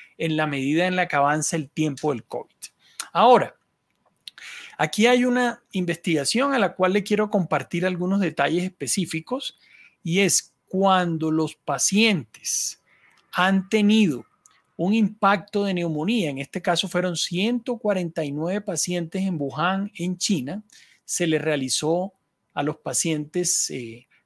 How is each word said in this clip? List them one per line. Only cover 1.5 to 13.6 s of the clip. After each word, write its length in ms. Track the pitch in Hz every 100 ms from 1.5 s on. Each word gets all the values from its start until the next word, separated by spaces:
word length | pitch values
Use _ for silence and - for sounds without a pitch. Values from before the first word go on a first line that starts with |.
| 165
el 120 | 143
tiempo 440 | - 156 135 151
del 100 | 123
covid. 320 | - 120 - - - _ _ - -
Ahora, 440 | 165 226 226 117 - _ _ _ _ _ _ - - - - - -
aquí 300 | 156 - 226
hay 160 | 247
una 400 | 247 247 240 233 _
investigación 800 | 190 175 165 - 156 135 220 277
a 60 | 269
la 140 | 185
cual 180 | - 185
le 100 | 202
quiero 260 | 196 208 208
compartir 580 | 208 165 147 127 170 185
algunos 340 | 175 180 196
detalles 420 | 175 143 143 170
específicos, 960 | 185 - 135 - 175 160 - 269 - - _ - - _
y 160 | 165 180
es 340 | 190 - - _ -
cuando 640 | 185 196 185 175 160 160
los 240 | 156 156 -
pacientes 1200 | - 139 - 202 226 180 120 - - - - - _ _ _ _ _
han 360 | - 185 190